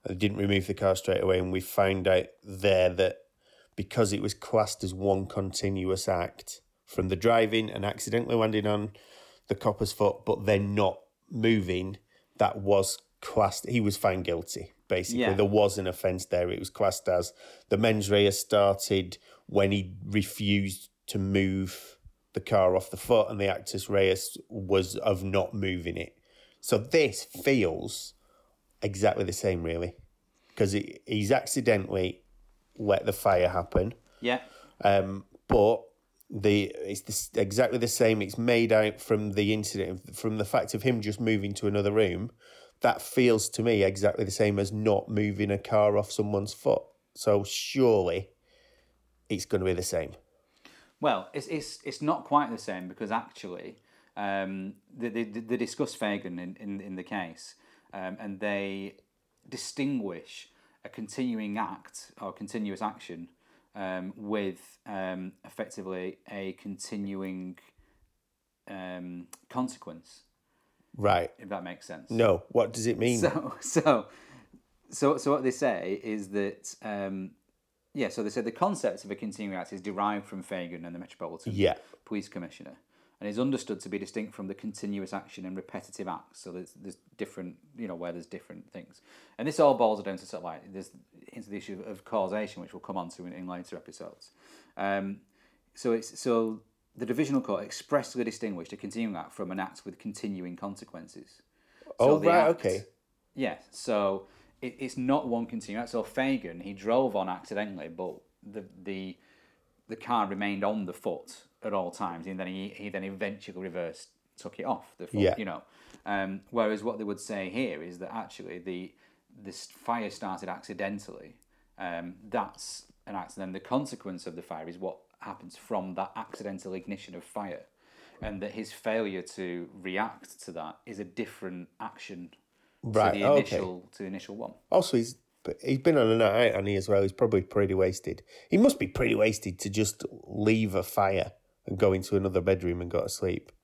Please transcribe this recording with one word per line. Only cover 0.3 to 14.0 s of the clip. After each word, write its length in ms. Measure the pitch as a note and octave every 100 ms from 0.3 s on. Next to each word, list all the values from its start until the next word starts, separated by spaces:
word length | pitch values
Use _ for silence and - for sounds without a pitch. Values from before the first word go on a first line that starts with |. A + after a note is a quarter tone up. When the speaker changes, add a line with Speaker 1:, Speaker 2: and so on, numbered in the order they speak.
| G2
Speaker 1:
remove 300 | G2 G2 F#2+
the 60 |
car 220 | G2 G2 F#2+
straight 280 | - F#2
away, 160 | F#2 F#2
and 120 | F2+
we 80 | F#2
find 460 | F#2 - G2 F#2+ F#2
out 180 | F#2 - _
there 460 | G#2 F#2+ G2+ F#2 F2+
that 300 | F2+ F#2 - _ _ _ _ _ -
because 360 | F#2+ - G#2
it 80 | G2+
was 120 | G2+
classed 500 | - - A2 G#2 -
as 100 | -
one 320 | F#2+ G2+ G2 G2
continuous 800 | - G2 - G2 G2 F#2 F#2+ -
act 540 | F2+ F2 - - - _ _ _
from 220 | - F#2+
the 60 | F#2
driving 540 | A2+ A#2 A2 A2+ G#2+
and 160 | - G2+
accidentally 500 | - - A#2 A#2+ A#2
landing 320 | A2 G#2+ G#2
on 240 | G#2 G#2+ - - - - _ -
the 80 | G2
copper's 360 | A2+ G#2 -
foot, 340 | - G#2 - -
but 200 | G#2+ G#2
then 300 | G2+ G2+ G2+
not 240 | F#2+ - _ _ _
moving, 680 | C3 A2+ A2 F2+ F#2+ F#2+ G2 _ _ _ -
that 200 | G#2 G#2
was 400 | G2 G2 G2 - _ _
classed, 460 | - - G2 - -
he 120 | A#2+
was 180 | G#2
found 280 | G2